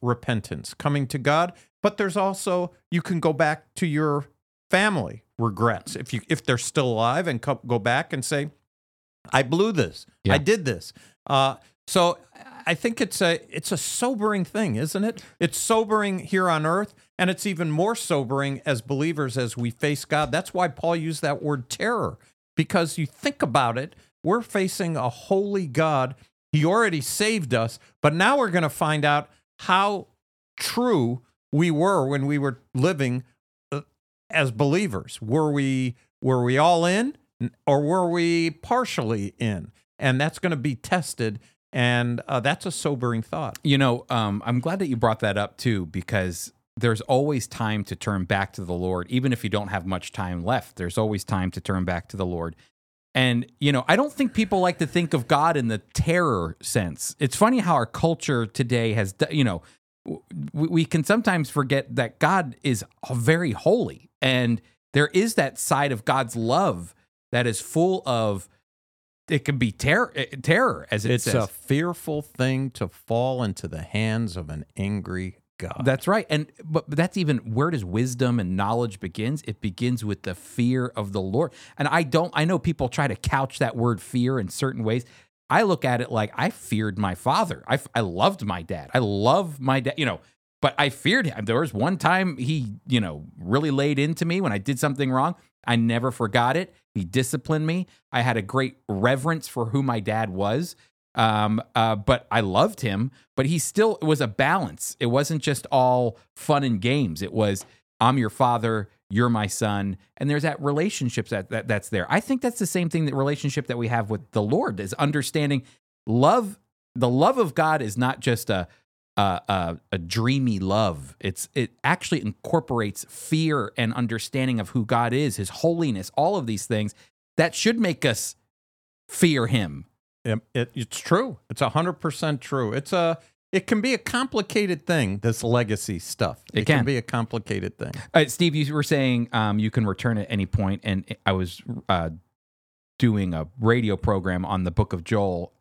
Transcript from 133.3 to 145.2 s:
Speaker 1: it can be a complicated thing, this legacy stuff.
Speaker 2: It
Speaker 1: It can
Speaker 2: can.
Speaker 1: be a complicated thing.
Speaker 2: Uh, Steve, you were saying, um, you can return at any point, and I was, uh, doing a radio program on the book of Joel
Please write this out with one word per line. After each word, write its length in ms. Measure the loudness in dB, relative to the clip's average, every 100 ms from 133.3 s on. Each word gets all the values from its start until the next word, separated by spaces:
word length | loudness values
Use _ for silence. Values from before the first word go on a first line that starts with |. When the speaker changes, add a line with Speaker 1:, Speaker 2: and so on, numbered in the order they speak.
| _ _
Speaker 1:
it 140 | -4 0
can 140 | 0
be 140 | 0
a 40 | -2
complicated 880 | -2 -4 -2 -2 -2 0 0 -2 0
thing, 320 | 0 0 0
this 240 | -2 -2
legacy 560 | 2 2 2 -2 -4 -8
stuff. 440 | -8 -4 -4 -4 -6
Speaker 2:
It 80 | -2
Speaker 1:
It 40 | 2
can 120 | 2
Speaker 2:
can. 40 |
Speaker 1:
be 120 | 2 -2
a 40 |
complicated 760 | -2 -4 -4 -6 -6 -6 -6 -8
thing. 140 | -10 -10 0
Speaker 2:
Uh, 140 | 2 4
Steve, 280 | 2 2
you 180 | 2 0
were 80 | 0
saying, 460 | 0 2 2 0 0
um, 260 | 0 2 2
you 120 | 0
can 160 | 2 0
return 320 | 0 -2 -2
at 80 | -2
any 160 | -2 0
point, 360 | 0 0 -2
and 200 | -2 -4 -4 -6 -2
I 60 |
was, 280 | -2 -2 -8 -10 -6 -2
uh, 220 | 0 -2 -8 -16 _ _ _ _ _ _ 0
doing 340 | 0 2 0
a 160 | -4 -6 0
radio 380 | 2 4 2 0
program 480 | 0 0 0 -2
on 200 | -2 -2
the 60 | 0
book 220 | 0 -2
of 120 | -4
Joel 500 | -2 -2